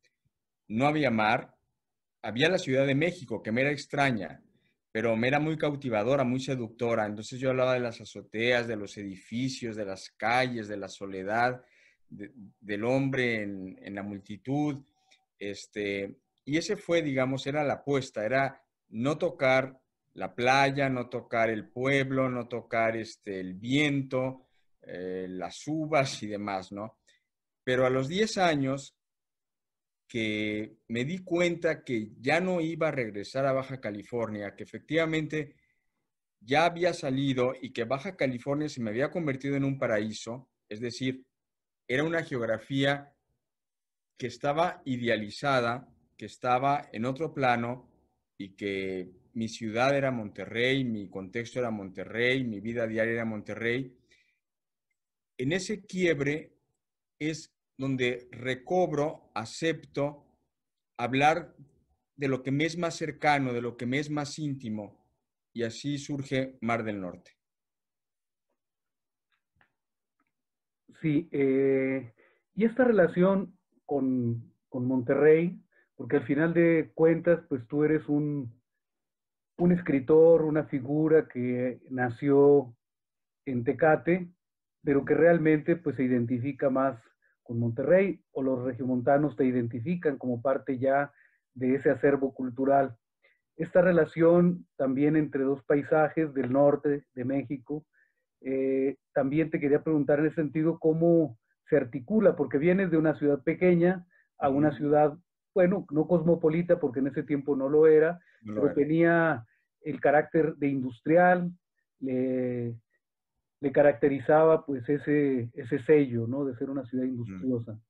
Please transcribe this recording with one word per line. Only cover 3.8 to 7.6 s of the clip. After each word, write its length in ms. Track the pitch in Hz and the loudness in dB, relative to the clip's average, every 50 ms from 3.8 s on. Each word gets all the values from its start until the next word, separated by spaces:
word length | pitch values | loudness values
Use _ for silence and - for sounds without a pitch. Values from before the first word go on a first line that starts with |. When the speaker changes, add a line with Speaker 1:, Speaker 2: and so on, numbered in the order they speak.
| - - - 143 139 135 120 101 87 76 - - _ _ _ _ _ _ _ _ _ _ | -8 -8 -2 0 0 0 0 -2 -6 -10 -14 -18 _ _ _ _ _ _ _ _ _ _
Speaker 1:
pero 240 | - 110 110 117 113 | -6 -2 -2 0 0
me 120 | 110 120 131 | 0 0 0
era 120 | 143 147 | 0 0
muy 180 | 151 156 160 151 | 0 -2 -4 -2
cautivadora, 640 | 160 147 143 135 135 127 110 104 104 123 139 139 127 | -2 -4 -4 -4 -6 -4 -2 -2 0 0 0 0 0
muy 160 | 120 127 131 | 0 -2 -4
seductora. 640 | 131 147 135 127 113 107 - - 120 117 117 110 107 | -4 -4 -6 -6 -6 -8 -8 -6 -4 -2 0 0 -2
Entonces 340 | 104 104 107 107 - 131 123 | -2 -4 -8 -10 -12 -10 -6
yo 120 | 135 131 | -2 -2
hablaba 220 | 127 127 | 0 0